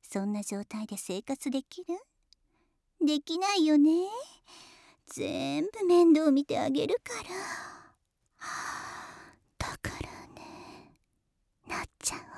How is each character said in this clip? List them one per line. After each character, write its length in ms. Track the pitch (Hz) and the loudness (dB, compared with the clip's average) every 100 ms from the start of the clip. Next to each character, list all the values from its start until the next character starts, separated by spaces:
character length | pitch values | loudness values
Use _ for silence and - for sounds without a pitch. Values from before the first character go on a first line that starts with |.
そ 200 | - 196 196 | -8 -6 -4
ん 80 | |
な 100 | 208 | -6
状 200 | 202 202 202 | -6 -8 -8
態 200 | 220 214 | -10 -10
で 120 | 202 | -10
生 260 | - 190 | -8 -8
活 260 | - 269 - | -6 -6 -4
で 140 | 269 | -4
き 200 | - - | -6 -14
る？ 140 | 359 349 508 _ _ _ _ _ _ _ _ _ | -8 -8 -10 _ _ _ _ _ _ _ _ _
で 160 | 294 302 | 2 2
き 180 | - 330 | -2 -4
な 160 | 381 403 | 0 2
い 100 | 311 | 6
よ 120 | 302 | 8
ね。 300 | 294 330 381 453 571 - _ - - - - _ _ | 8 6 0 -6 -12 -18 _ -20 -20 -20 -20 _ _
全 580 | - 95 90 269 285 349 | -8 -6 -4 -4 -2 -4
部 120 | 440 381 | -2 6
面 280 | 349 349 | 8 10
倒 160 | 311 311 | 8 8
見 140 | 269 285 | 4 2
て 140 | - | 0
あ 100 | - | 0
げ 160 | 269 - | 0 0
る 160 | 440 | -2
か 100 | - 494 | -4 -12
ら。 60 | - 370 392 - - - - _ _ _ _ _ - - - - - - - - - _ _ _ | -10 -10 -8 -10 -12 -16 -20 _ _ _ _ _ -10 -8 -8 -8 -10 -12 -14 -18 -20 _ _ _
だ 200 | - - | -8 -6
か 120 | - - | -8 -8
ら 80 | - - - - | -12 -12 -18 -20
ね、 600 | - - - - - _ _ _ _ _ _ _ - | -18 -18 -18 -20 -20 _ _ _ _ _ _ _ -10
な 160 | - | -8
っ 40 | - _ | -8 _
ち 140 | - | -8
ゃ 40 | - | -8
ん 20 | |
を 40 | - | -14